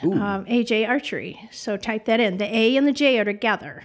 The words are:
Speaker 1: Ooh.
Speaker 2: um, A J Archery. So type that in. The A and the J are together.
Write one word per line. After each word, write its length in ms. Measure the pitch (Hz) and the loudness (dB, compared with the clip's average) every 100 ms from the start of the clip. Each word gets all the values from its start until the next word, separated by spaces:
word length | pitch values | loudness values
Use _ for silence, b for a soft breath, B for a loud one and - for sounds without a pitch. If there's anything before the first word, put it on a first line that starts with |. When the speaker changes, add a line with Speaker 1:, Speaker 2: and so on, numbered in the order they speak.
Speaker 1:
Ooh. 100 | 165 | -2
Speaker 2:
um, 320 | 196 202 196 196 | 0 0 -4 0
A 160 | 240 | 0
J 220 | 233 220 226 | 2 0 2
Archery. 540 | 269 - 151 180 - 226 | -2 -4 -8 -10 -14 -18
So 260 | - - 202 | -10 -6 -6
type 280 | - 214 220 | -4 -4 0
that 140 | 226 | 2
in. 180 | 214 180 | 2 0
The 80 | 202 226 | -2 2
A 200 | 226 269 | 4 4
and 80 | 285 | 2
the 40 | |
J 260 | 285 285 240 | 4 2 2
are 60 | 208 | 0
together. 580 | 208 226 196 143 135 | -2 0 -2 -4 -16